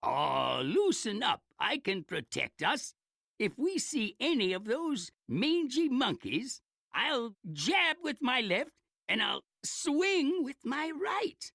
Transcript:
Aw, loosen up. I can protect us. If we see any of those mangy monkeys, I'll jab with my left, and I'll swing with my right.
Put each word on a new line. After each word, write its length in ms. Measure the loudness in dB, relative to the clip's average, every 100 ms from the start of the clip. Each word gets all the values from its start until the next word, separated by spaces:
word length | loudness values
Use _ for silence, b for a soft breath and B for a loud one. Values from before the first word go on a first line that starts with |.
Aw, 600 | 0 0 2 2 2 0
loosen 640 | 2 2 2 2 -2 -2
up. 180 | 0 -2 _ _
I 180 | -2 -2
can 260 | -2 -4
protect 600 | -2 -6 -4 -4 -4 _
us. 300 | 0 0 -4 -16 _ _ _ _
If 180 | -2 0
we 200 | -2 0
see 380 | -2 -2 -2 -2
any 340 | 0 2 2
of 120 | 0 -2
those 460 | -2 0 -4 -6 _ -4
mangy 600 | 0 2 2 2 2 2
monkeys, 720 | 2 0 -2 -2 -4 -4 -12 _ _ _
I'll 420 | -2 0 0 -4 -8 -12
jab 460 | -4 2 4 4 2
with 140 | -4 -2
my 200 | 0 2
left, 300 | 2 0 0 _ _ _ -4
and 140 | 0
I'll 220 | 0 -2 -8 _
swing 800 | -8 -4 0 2 4 4 2 0
with 140 | -2 -4
my 280 | -6 -4 -4
right. 600 | -4 -2 -2 -2 -6 -16